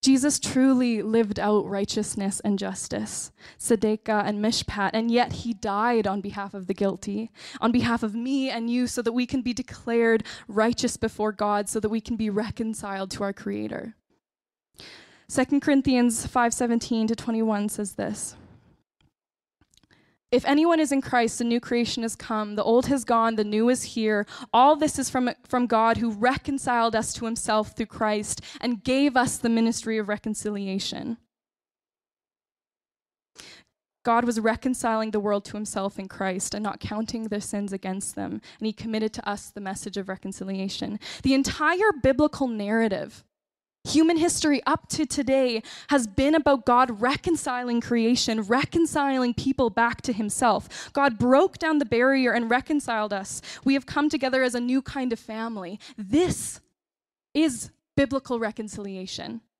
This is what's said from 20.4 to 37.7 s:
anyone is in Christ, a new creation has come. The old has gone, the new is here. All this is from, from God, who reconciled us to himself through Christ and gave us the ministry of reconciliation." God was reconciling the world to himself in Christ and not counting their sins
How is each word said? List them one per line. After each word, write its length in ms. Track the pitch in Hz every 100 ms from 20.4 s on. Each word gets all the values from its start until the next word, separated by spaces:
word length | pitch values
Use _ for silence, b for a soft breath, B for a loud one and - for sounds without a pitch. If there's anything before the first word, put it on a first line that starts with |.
anyone 340 | - 285 330 330
is 140 | 311
in 80 | 277
Christ, 400 | - 247 233 -
a 40 |
new 160 | 233 233
creation 420 | - 240 233 -
has 120 | 226
come. 400 | - - 214 214
The 80 | 208
old 240 | - 233 254
has 180 | 277
gone, 300 | 226 233 226
the 80 | 220
new 260 | 208 214 233
is 260 | 254 -
here. 320 | - 220 214 208 B 262
All 240 | 220 269 302
this 220 | 302 -
is 100 | 254
from, 220 | 262 247 -
from 220 | _ 247 247
God, 300 | 226 226 226
who 140 | 233
reconciled 840 | 208 240 277 - 269 - 240 233
us 180 | 220 214
to 100 | -
himself 520 | 226 226 - 214 214 -
through 100 | 220
Christ 540 | - 220 214 208 - B B
and 240 | 247 233
gave 320 | - 262 285 254
us 200 | 240 -
the 100 | 240
ministry 500 | 226 226 233 226 220
of 100 | 202
reconciliation." 1080 | 208 220 208 208 208 196 190 - - - 226 _ _ _ _ _ _ _ _ _ _ _ _ _ _ _ _ _ _ _ _ _ - B B B _ _ _
God 200 | - 233
was 140 | 240 226
reconciling 720 | 220 226 262 247 240 220 220
the 100 | 214
world 240 | 208 202 -
to 100 | 214
himself 420 | 214 - 196 -
in 80 | 190
Christ 480 | - 190 185 -
and 80 | 208
not 160 | 214 -
counting 460 | - 214 220 233
their 160 | 220 214
sins 320 | 202 208 202